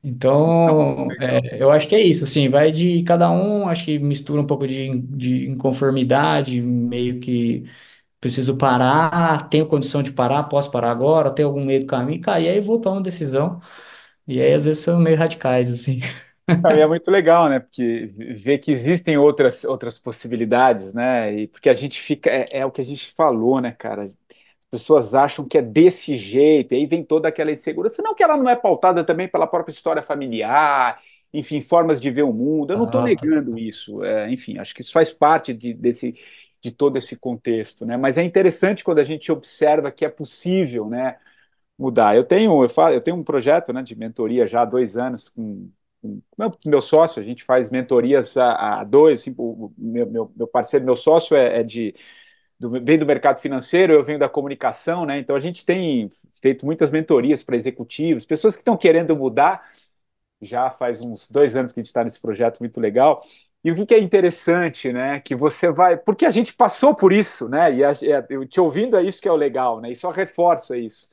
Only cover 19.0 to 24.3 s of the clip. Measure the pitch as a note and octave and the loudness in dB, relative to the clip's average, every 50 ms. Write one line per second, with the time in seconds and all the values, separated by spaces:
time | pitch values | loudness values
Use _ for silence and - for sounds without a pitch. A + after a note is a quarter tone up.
19 | - E3+ D#3 C#3+ C#3+ D3 D3 - D#3 - - - - - C3 B2+ - A#2 A2+ - | 0 0 2 6 6 4 6 4 2 2 2 0 -6 -6 -6 -6 -8 -12 -12 -12
20 | _ B2+ A2+ - - A#2+ B2 A2 A#2 A2 A#2+ A#2+ B2+ C3 A#2 G2+ F#2+ F#2+ G2 A#2+ | _ -12 -12 -10 -8 -8 -4 -4 -2 0 2 4 4 4 2 0 -4 -10 -6 -4
21 | A#2+ B2+ B2+ A#2+ A2 G#2 G#2 G#2+ G#2+ - _ - - C#3+ B2 - C3+ C#3 - - | -2 -2 -2 -2 -2 -4 -4 -6 -8 -10 _ 0 2 2 2 2 0 -8 -10 -12
22 | - - D3 C#3+ - - B2 C3 B2 - - C3+ C3+ C3+ - - C3 B2 C#3+ C#3 | -6 -6 -6 -2 0 0 0 0 -4 -4 -6 -6 -6 -6 -6 -8 -10 -10 -10 -14
23 | - - _ - E3 D3+ B2 A2+ A2+ B2 C3+ C3 B2+ A#2+ A2+ _ - A2 G#2+ G2+ | -14 -14 _ 0 0 0 2 2 2 0 0 0 -2 -6 -10 _ -12 -10 -10 -10
24 | G#2 G2 _ _ _ _ | -12 -14 _ _ _ _